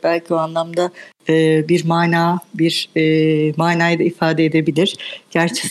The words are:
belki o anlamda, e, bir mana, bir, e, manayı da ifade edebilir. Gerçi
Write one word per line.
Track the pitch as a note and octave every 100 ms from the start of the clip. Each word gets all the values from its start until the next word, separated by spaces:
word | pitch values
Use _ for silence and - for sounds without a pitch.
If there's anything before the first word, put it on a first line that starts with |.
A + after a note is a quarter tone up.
belki | E3 E3+ E3+
o | E3
anlamda, | D#3+ E3 E3 E3+ F3+ - - _ -
e, | D#3+ D#3+ D#3+ D#3
bir | F3
mana, | E3 E3 E3+ E3+ E3+ F3 -
bir, | - E3 - - E3
e, | D#3 D#3 D#3 D#3 D#3 D3
manayı | E3+ E3+ E3+ E3+
da |
ifade | F3 - E3 D#3
edebilir. | D#3+ D#3+ D#3+ D3+ G3+ - - - _
Gerçi | E3 E3+ B3 -